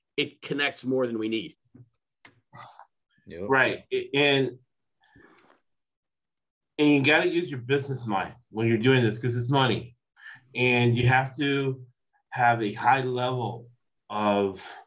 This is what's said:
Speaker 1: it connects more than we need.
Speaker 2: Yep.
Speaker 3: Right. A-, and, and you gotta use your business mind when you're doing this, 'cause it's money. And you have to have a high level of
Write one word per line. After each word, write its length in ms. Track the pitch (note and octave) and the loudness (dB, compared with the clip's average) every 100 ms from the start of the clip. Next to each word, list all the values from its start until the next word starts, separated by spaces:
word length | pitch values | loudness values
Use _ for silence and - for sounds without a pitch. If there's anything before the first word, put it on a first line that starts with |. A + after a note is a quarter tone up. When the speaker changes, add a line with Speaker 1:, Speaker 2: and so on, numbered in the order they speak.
| _ - | _ -6
Speaker 1:
it 240 | C#3 - | -6 -8
connects 420 | - C#3 C#3+ - B2 | -8 -4 -4 -4 -4
more 200 | C3 B2 | -2 -2
than 120 | A2+ | -2
we 100 | A2 | -4
need. 280 | A2+ E2 - _ - - _ _ _ - _ _ - - - - _ _ _ - | -4 -6 -16 _ -20 -20 _ _ _ -20 _ _ -20 -20 -20 -20 _ _ _ -18
Speaker 2:
Yep. 160 | E2 G2+ | -12 0
Speaker 3:
Right. 340 | C3+ A#2+ - - | 2 2 -2 -6
A-, 160 | B2+ B2 | -6 -2
and, 380 | C#3 C#3+ C#3 C3 B2 _ _ _ _ _ _ - _ _ _ _ _ _ _ _ _ _ _ _ _ _ - | 2 4 4 0 -6 _ _ _ _ _ _ -20 _ _ _ _ _ _ _ _ _ _ _ _ _ _ 2
and 100 | D3+ | 4
you 140 | D3 | 6
gotta 260 | C#3+ D#3+ F3 | 6 4 4
use 220 | E3 C#3 | 0 -4
your 100 | C3+ | -8
business 460 | A#2+ C#3 C#3 B2 A#2 | -2 -2 -2 -6 -4
mind 260 | G2 E2+ - _ | -4 -4 -12 _
when 180 | G#2+ A#2 | -2 0
you're 120 | A2 | 2
doing 260 | B2 C3 | 4 4
this, 140 | A2 - | 2 0
'cause 180 | B2+ A#2+ | -4 -4
it's 140 | A#2+ | 0
money. 440 | C#3 C3 F2+ - _ _ _ - - _ | 2 2 0 -6 _ _ _ -20 -20 _
And 420 | B2 B2 B2 A#2+ A#2+ | -2 2 4 2 2
you 100 | B2 | 4
have 300 | B2+ C3+ - | 2 0 -2
to 460 | C#3+ C#3 C3+ C3 - _ _ _ _ | -2 0 -2 -6 -12 _ _ _ _
have 320 | A#2 A#2+ A2+ | 0 2 2
a 100 | G#2+ | -2
high 300 | G#2 A#2+ C3+ | -2 0 2
level 640 | B2+ B2 B2+ B2+ A2 - - _ _ _ _ | 0 -2 -2 -2 -6 -8 -16 _ _ _ _
of 580 | G#2+ G#2 G2+ G2 F#2 - - | -4 0 2 0 -4 -14 -18